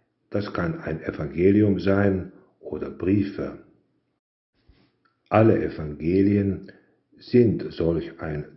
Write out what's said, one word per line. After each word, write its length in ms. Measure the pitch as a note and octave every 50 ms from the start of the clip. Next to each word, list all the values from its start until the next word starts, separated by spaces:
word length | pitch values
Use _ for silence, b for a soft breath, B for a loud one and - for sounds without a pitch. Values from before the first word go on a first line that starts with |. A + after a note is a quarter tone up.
| B B _ _ _ _
das 220 | - G#2 G2+ - -
kann 260 | - F2+ E2 D#2+ -
ein 200 | - D#2+ D#2+ D#2+
Evangelium 760 | - G2 - - D#2+ C#2+ C#2 E2 F2+ G2 G2+ G#2 G#2+ G#2 F#2+ F2
sein 520 | F2 G2 G2 G2 G2+ G2+ G2 F#2 E2 B B B B B B B
oder 320 | - - D#2 D#2 - -
Briefe. 720 | - - - F#2 G2+ G#2+ - - - - - - - - - _ _ _ _ _ _ _ _ _ _ _ _ _ _ _ _ _ _ _ _ _ - _ _ _ _ _ _ _ _ _ _ -
Alle 300 | - G#2+ A2+ A2 G2 F2 -
Evangelien 1080 | D#2+ - - D#2+ D2+ D2 D2 D#2 E2 F2+ G2 G2 G2+ G2+ G2+ G2 G2 F#2 D#2+ B B B B B B B B B _ _ -
sind 560 | - - - B2 A#2+ G#2+ E2+ - - D#2 -
solch 460 | - E2+ D#2+ E2+ D#2+ E2 - - -
ein 260 | E2 D#2+ D2+ D2 D2 - -